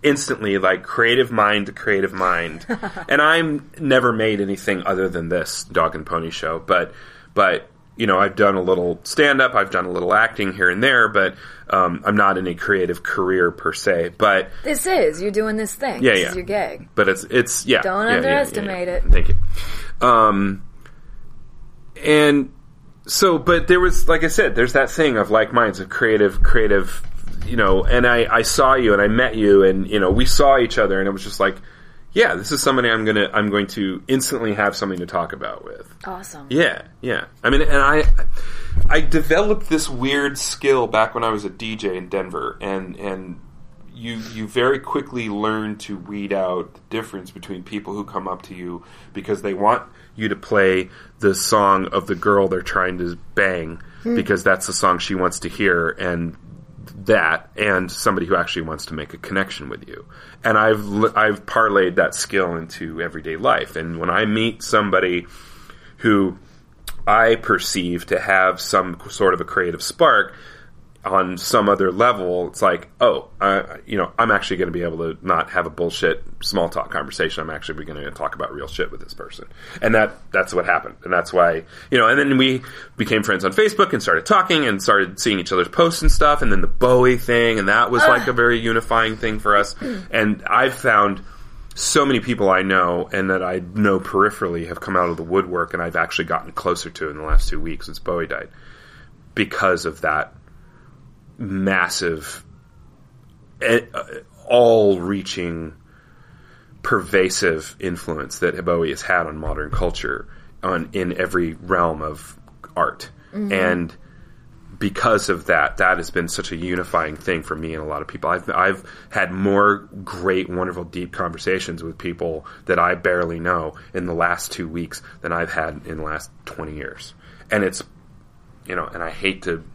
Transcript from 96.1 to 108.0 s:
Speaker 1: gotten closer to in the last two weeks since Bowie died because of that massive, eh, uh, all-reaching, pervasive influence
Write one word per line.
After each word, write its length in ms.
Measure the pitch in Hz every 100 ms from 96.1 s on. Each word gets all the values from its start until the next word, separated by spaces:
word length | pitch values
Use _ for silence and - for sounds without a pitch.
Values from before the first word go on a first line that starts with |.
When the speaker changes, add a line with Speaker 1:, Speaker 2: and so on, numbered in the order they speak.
| - 82
Speaker 1:
gotten 260 | 82 -
closer 400 | - 90 87 82
to 180 | - 80
in 80 | 76
the 60 |
last 260 | 78 78 -
two 100 | 78
weeks 280 | 80 73 -
since 100 | -
Bowie 300 | - 87 82
died 220 | - - - - - - - - - -
because 540 | - 104 - 98 87 85
of 140 | 76
that 340 | 78 76 - - - - - - - - - - - -
massive, 1080 | 104 95 95 95 87 - 87 80 - - - - _ - - _ - - - - - -
eh, 200 | 120 117 -
uh, 100 | - - - - - -
all-reaching, 1300 | 123 120 113 104 95 87 101 92 - 87 82 80 78 - - _ - - - - - _ -
pervasive 920 | - 107 92 98 92 - 92 80 78 -
influence 600 | 95 85